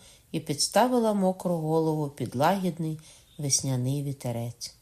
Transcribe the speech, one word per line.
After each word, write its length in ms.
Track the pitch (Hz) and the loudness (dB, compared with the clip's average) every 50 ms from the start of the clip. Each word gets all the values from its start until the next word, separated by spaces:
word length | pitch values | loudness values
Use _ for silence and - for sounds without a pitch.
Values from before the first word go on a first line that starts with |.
| - - - - _ _ | -12 -20 -20 -20 _ _
і 100 | - 165 | -8 -6
підставила 720 | - - - - - - - 202 240 254 254 240 226 220 | -4 -4 -2 -2 -2 2 4 4 4 4 4 2 2 2
мокру 440 | 208 202 185 185 185 185 - 180 175 | 2 2 2 2 0 0 -2 -2 -2
голову 520 | 165 156 156 160 165 160 160 156 156 151 139 | 0 0 2 2 2 2 2 0 0 -2 -4
під 280 | - - 120 - 113 | -4 -6 -8 -4 0
лагідний 640 | 123 147 170 196 196 185 180 156 170 160 156 156 156 - - - - - _ - - | 2 4 4 4 2 0 -2 -2 -2 -6 -6 -6 -8 -12 -18 -20 -20 -20 _ -10 -6
весняний 640 | 143 143 - - - 135 131 123 123 131 139 147 | -2 0 0 0 0 0 0 0 0 0 -2 -2
вітерець. 720 | 139 143 131 - - 123 117 117 120 120 - - - - - _ | -4 -6 -6 -6 -6 -6 -4 -4 -6 -8 -10 -12 -14 -16 -16 _